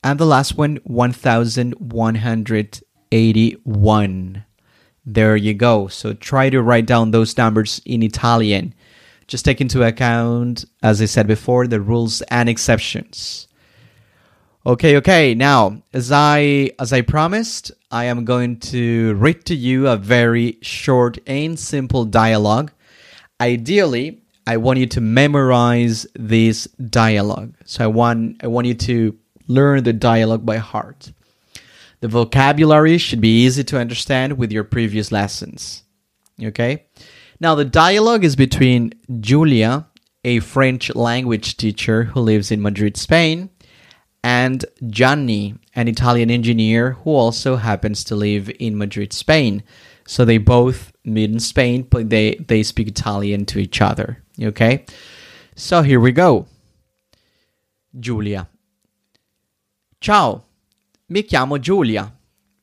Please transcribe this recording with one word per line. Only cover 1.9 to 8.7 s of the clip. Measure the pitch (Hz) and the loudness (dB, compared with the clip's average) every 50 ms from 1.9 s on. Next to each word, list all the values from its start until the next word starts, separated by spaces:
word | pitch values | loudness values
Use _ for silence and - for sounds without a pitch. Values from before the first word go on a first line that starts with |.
| 113 117 113 113 110 | -4 -2 0 0 0
hundred | 113 110 120 113 113 110 113 110 107 104 - - - _ _ _ _ _ _ | -2 -2 -2 -2 -4 -4 -2 -2 -2 -2 -4 -12 -20 _ _ _ _ _ _
eighty-one. | 113 113 113 113 107 110 113 117 - - _ 127 107 101 101 107 107 107 104 98 92 92 92 92 95 101 107 _ _ _ _ _ _ _ _ _ _ _ _ | 2 2 4 4 4 4 2 2 0 -6 _ -4 0 2 2 4 4 2 0 -2 -4 -6 -10 -10 -12 -16 -18 _ _ _ _ _ _ _ _ _ _ _ _
There | 127 104 110 110 107 110 | -4 0 2 2 2 2
you | 107 101 107 107 | 2 0 -2 -2
go. | 101 120 120 113 107 98 92 | 0 2 2 2 2 0 -4
So | - - - 110 | -10 -10 -10 -10
try | 104 - - - 139 135 135 135 | -10 -10 -8 -4 -2 0 0 2
to | 131 131 | 2 2
write | 117 117 120 117 113 | 2 2 2 2 2
down | 117 123 117 113 110 | 2 2 2 2 2
those | 110 113 113 110 - | 2 2 2 0 0
numbers | - 120 113 107 110 107 104 - - _ | 0 0 2 2 0 -2 -2 -6 -10 _
in | - 127 117 | -6 -2 -2
Italian. | 110 104 - - - 117 117 117 110 104 101 95 87 - | -2 -2 -2 -2 0 2 2 2 2 2 0 -2 -2 -6